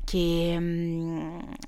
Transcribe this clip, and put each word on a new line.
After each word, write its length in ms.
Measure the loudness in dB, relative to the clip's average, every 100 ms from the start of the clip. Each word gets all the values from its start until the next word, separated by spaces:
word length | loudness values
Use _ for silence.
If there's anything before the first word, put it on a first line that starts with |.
| 0
che, 500 | 2 4 4 2 2
mm, 800 | 0 0 0 0 -2 -4 -6 -8 -10 -12